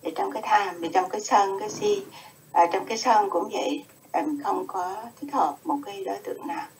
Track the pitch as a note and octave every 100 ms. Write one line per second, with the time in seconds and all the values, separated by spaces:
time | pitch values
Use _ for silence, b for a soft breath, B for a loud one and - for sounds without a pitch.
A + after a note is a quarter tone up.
0 | E3 D#3 - A3 - G#3 G3 E3+ E3+ F#3
1 | F#3 G#3+ - A3+ G3 G3 G#3 - G#3 G3+
2 | - B B B - - F3 F#3+ - A3
3 | B3+ A3 G3+ F3 G3 F#3+ - - - -
4 | - - D#3 D3+ G#3 F#3 F#3 F#3+ F3+ G3
5 | A#3 - C#4+ C4+ D#3+ C#3+ - F#3 - G3
6 | F#3+ - - - - - - -